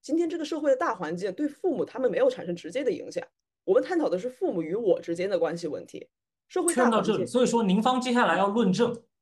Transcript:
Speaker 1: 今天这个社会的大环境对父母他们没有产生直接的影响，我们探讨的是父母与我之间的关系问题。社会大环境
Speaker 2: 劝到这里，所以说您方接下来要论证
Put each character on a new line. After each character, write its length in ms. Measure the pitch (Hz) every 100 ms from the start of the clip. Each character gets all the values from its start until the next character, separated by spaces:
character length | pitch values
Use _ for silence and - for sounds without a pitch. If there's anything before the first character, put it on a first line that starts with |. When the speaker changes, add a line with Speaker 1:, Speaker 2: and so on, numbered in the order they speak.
Speaker 1:
今 160 | - 320
天 100 | 339
这 80 | 339
个 60 |
社 160 | 302 320
会 100 | 294
的 40 | 262
大 180 | 330
环 220 | 226 156 175
境 160 | 196
对 140 | 180 294
父 260 | - 370
母 120 | 247 151
他 140 | 220
们 120 | 254
没 60 | 196
有 120 | 262
产 160 | 254 175
生 80 |
直 160 | 175 -
接 140 | 240
的 80 | 302
影 180 | 175 -
响， 160 | - - _ _ _
我 100 | -
们 80 | 208
探 160 | 302 349
讨 120 | 233
的 100 | 180
是 100 | 233
父 220 | - 359
母 100 | 196
与 140 | 160 196
我 240 | 226 -
之 160 | - 170
间 140 | 185
的 100 | 185
关 160 | 160 170
系 120 | 170
问 180 | 127 -
题。 240 | - - _ _ _ _
社 120 | 370
会 120 | 349
大 100 | 311
环 80 | 247
境 0 |
Speaker 2:
劝 0 |
到 100 | 220
这 160 | 190 196
里， 80 | -
所 160 | 240
以 40 | 247
说 180 | 233
您 180 | 214 185
方 200 | 233 254
接 100 | 247
下 140 | 240 208
来 120 | 170
要 100 | 202
论 260 | 214 208
证 280 | 190 233 - - _